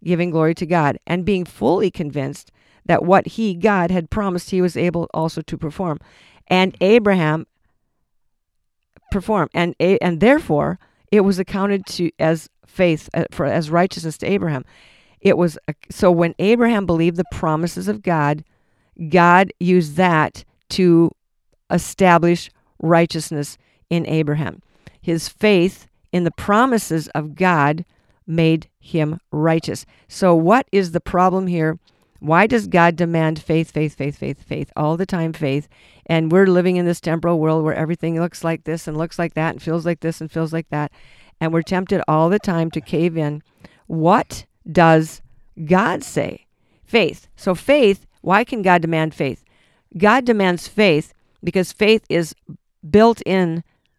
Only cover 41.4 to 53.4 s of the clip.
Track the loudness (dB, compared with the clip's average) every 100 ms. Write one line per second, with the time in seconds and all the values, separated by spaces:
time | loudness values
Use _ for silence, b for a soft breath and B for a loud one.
41.4 | -2 -2 0 -2 -2 -2 0 2 2 0
42.4 | -2 -2 -4 -6 -6 -2 -2 -2 -4 -6
43.4 | b b b b -10 -2 2 2 0 -10
44.4 | -20 _ -4 2 6 4 2 -8 -20 _
45.4 | _ -14 -2 0 0 -4 -6 -6 -6 -8
46.4 | _ _ _ _ _ 0 0 -4 _ -8
47.4 | -4 -4 0 2 4 0 _ _ -2 0
48.4 | 0 -2 2 2 2 -2 -2 -4 -6 -6
49.4 | _ _ _ _ _ 0 2 4 2 2
50.4 | 2 0 -4 2 2 2 -2 _ _ _
51.4 | -4 -2 -4 0 2 2 2 -2 -2 -8
52.4 | -20 -20 _ _ 0 6 6 4 -2 0